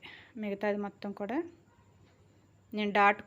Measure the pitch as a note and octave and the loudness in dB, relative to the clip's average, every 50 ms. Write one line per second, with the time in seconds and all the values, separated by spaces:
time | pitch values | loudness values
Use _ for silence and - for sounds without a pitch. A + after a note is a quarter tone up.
0 | - - - - - - - A3+ G#3+ G#3 G3+ G3 G#3 G#3 G3+ G#3 G3+ G3+ G3+ - | -16 -18 -20 -20 -20 -18 -12 -8 -6 -6 -4 -2 0 -2 0 -2 -4 -6 -8 -10
1 | - G3+ G3 - G#3 G3 A#3+ D4+ E4+ E4+ - - - - - - - - - - | -10 -10 -8 -6 -6 -4 -2 -4 -4 -6 -10 -20 -20 -20 -20 -20 -20 -20 -20 -20
2 | - - - _ - - _ - - _ _ _ _ - - G#3 G#3 G#3 G3 G3+ | -20 -20 -20 _ -20 -20 _ -20 -20 _ _ _ _ -10 -6 -4 -2 2 4 6
3 | G3+ G3+ G#3 G#3 - | 6 6 6 4 0